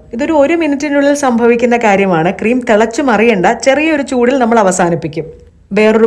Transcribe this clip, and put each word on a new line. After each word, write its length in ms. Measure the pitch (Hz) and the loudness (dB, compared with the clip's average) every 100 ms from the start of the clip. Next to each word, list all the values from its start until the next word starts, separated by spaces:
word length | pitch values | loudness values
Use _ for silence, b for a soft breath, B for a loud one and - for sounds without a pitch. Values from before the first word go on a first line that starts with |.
| - | -12
ഇതൊരു 200 | 233 302 | -6 -2
ഒരു 220 | 311 277 | 0 2
മിനിറ്റിനുള്ളിൽ 600 | 339 311 285 294 285 285 | 0 -2 -2 -2 0 0
സംഭവിക്കുന്ന 640 | 285 277 233 240 240 240 233 | 0 0 2 2 2 0 0
കാര്യമാണ്. 560 | 220 196 196 165 165 202 | 2 2 0 0 -2 -2
ക്രീം 220 | 214 254 240 | -2 -2 0
തിളച്ചു 320 | 208 233 320 | 0 0 -2
മറിയണ്ട, 440 | 277 208 233 202 185 | 0 2 2 2 0
ചെറിയൊരു 560 | 233 269 269 311 302 | 0 0 0 0 -2
ചൂടിൽ 360 | - 254 240 277 | -2 -2 0 0
നമ്മൾ 200 | 226 233 | 0 2
അവസാനിപ്പിക്കും. 680 | 190 180 175 165 160 160 151 - - _ _ | 2 0 -2 -2 -6 -10 -12 -16 -20 _ _
വേറൊരു 340 | 202 214 214 | 0 2 4